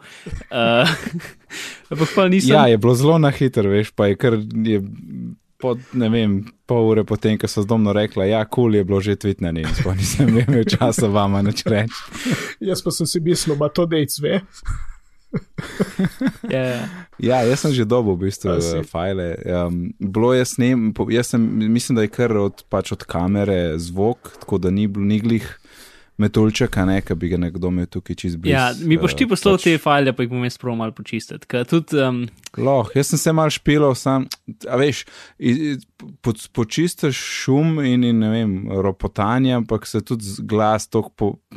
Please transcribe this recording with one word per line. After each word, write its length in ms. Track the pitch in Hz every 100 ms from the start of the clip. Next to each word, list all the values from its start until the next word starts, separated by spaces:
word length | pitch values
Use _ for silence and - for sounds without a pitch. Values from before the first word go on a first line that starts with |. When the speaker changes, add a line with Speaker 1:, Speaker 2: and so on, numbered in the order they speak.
| - - - -
Speaker 1:
Eh, 400 | - 123 117 117
<laughs> 1040 | 165 160 - 170 - - - - - - -
ampak 180 | 156 160
pol 180 | - 185
nisem. 240 | 190 131
Speaker 2:
Ja, 140 | 151 127
je 100 | 110
bilo 180 | 113
zelo 220 | 123 147 165
na 140 | 143
hitro, 320 | 135 131 123
veš, 280 | 101 101 107
pa 140 | - 104
je 100 | 98
kar, 180 | 127
je 480 | 113 107 113 110 104 98 110 - 62 117 - _
po, 240 | _ 127 120 127
ne 180 | 127 110
vem, 260 | 117 107 98 107 -
pol 220 | - 120 110
ure 160 | 110
potem, 360 | 101 104 107 107
ko 80 | 107
so 160 | -
zdomno 320 | 104 113 104
rekla, 320 | 101 107 107 95
ja, 180 | 110
kul, 300 | 107 - 117
je 100 | 104
bilo 160 | 95 98
že 160 | 101 98
tweetnjanje 460 | 104 98 87 82
in 100 | 78
sploh 240 | - 90 92
nisem 320 | 92 - 127
imel 360 | 113 120 127 107
časa 420 | - 127 110 110
vama 320 | 104 98 98
nič 240 | 101 104
reči. 320 | - 104 113 - - - 247 - - -
Speaker 3:
Jaz 240 | 190 185
pa 80 | 175
sem 160 | - 165
si 140 | 180
mislil, 360 | 160 165 160 143
ma 120 | 147
to 180 | - 170
Dejc 340 | 160 143 -
ve. 220 | 147 190 196 - - - - - _ _ - 156 - - - - 196 - 185 - 262 -
Speaker 1:
Ja, 180 | 226 131
ja. 280 | 127 123 214 180 -
Speaker 2:
Ja, 220 | - 113 127
jaz 200 | 117 139
sem 120 | 156
že 120 | 131
dobil 300 | 107 123 107
v 80 | 87
bistvu, 280 | 95 - 95
Speaker 3:
A 60 | 85
si? 140 | 85
Speaker 2:
eh, 80 | 82
file. 540 | 78 82 95 95 87 -
Em, 540 | - 90 87 87 90
bilo 380 | - 98 104 120
je 120 | 127
snem-, 480 | 123 - 123 127 110
po-, 160 | - 113
jaz 200 | 117 120
sem, 120 | 120 110 110
mislim, 320 | 107 117 - 117
da 60 |
je 60 | 104
kar 220 | - 120
od, 300 | 104 98 - -
pač 260 | 98 -
od 120 | 95
kamere 720 | - 85 90 101 101 92 87 80
zvok, 600 | 85 92 107 120 - -
tako 200 | - 98
da 120 | 90
ni 160 | 95 107
bil, 160 | 101
ni 160 | 101 107
glih 260 | 113 113 - - - - - - _
metuljček, 580 | - 104 110 110 - 120
a 120 | 107 92
ne, 80 | 95
ki 140 | -
bi 160 | 85 87
ga 80 | 90
nekdo 300 | 87 87 90
imel 160 | 90 87
tukaj 300 | 92 - 87
čist 220 | 90 85
blizu, 100 | 85
Speaker 1:
Ja, 240 | 139 123 127
mi 180 | 165 160
boš 160 | 175
ti 120 | -
Speaker 2:
eh, 40 | 247
Speaker 1:
poslal 300 | 185 202 185
Speaker 2:
pač 60 |
Speaker 1:
te 100 | 175
file, 380 | 160 156 143 135
pa 100 | 123
jih 80 | 120
bom 100 | 123
jaz 160 | 123 -
probal 220 | 127 113
malo 140 | 113
počistiti. 520 | 107 98 110 - -
Ker 220 | - 123 127
tudi, 320 | 165 156 147
em, 240 | 131 123 120 - -
Speaker 2:
Lahko, 400 | - 123 139 104
jaz 140 | 135 143
sem 100 | 156
se 140 | 165
malo 180 | 160 156
špilal, 420 | - - 147 143
sam, 320 | 123 139 135 - - - -
a 140 | - 127
veš, 260 | 147 - - - -
i-, 180 | - 123 131 151
i-, 100 | 131 - - - -
po-, 160 | 120 110 -
počistiš 600 | - 110 - 175 - 151
šum 680 | 123 - - - 135 160 156
in, 180 | 131 123
in, 140 | 120 117
ne 140 | 110
vem, 240 | 113 110 95 104
ropotanje, 840 | 98 98 95 101 - 101 127 131
ampak 320 | 123 107 107
se 160 | - 110
tudi 240 | - 117
z-, 160 | 101 101
glas 480 | 107 107 107 107 -
toliko 240 | 113 101
po-, 240 | - 104 - _